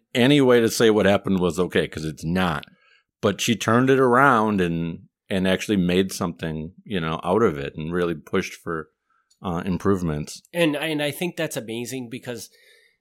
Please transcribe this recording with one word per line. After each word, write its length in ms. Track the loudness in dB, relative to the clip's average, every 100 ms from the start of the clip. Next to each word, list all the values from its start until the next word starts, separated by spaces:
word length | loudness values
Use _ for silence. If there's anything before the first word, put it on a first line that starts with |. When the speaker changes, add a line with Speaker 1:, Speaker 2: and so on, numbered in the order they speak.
| _
Speaker 1:
any 260 | 2 4 6
way 200 | 6 6
to 80 | 4
say 220 | 4 4
what 160 | 6 4
happened 340 | 2 2 0
was 180 | 0 0
okay, 300 | 0 0 -2
'cause 160 | -4
it's 200 | -8 -6
not. 400 | -4 0 0 -2 -8 _ _ _ _ -4
But 200 | -2 -2
she 140 | -2
turned 340 | -2 2 2 4
it 120 | 4
around 600 | 4 4 4 4 2 0
and, 440 | 0 -2 -4 -8 -16 _ -6
and 160 | -2 0
actually 300 | 0 0 0
made 360 | 2 2 0
something, 600 | -2 -6 -6 -8 -8 -10 -16
you 160 | -10 -6
know, 200 | -4 -6
out 200 | 0 2
of 140 | 2 0
it 180 | -8 -8
and 160 | -6
really 220 | -2 -2
pushed 400 | -4 -4 -4 -4
for, 340 | -10 -10 -8 -10 _ _ _ _ _
uh, 220 | -8 -6
improvements. 800 | -4 -2 0 0 0 -4 -6 -14 _
Speaker 2:
And, 240 | -2 0 0
and 240 | -4 -4
I 100 | -4
think 240 | -4 -6 -4
that's 200 | -6 -6
amazing 540 | -8 -8 -8 -10 -10
because 400 | -12 -12 -12 -14 _ _ _ _ _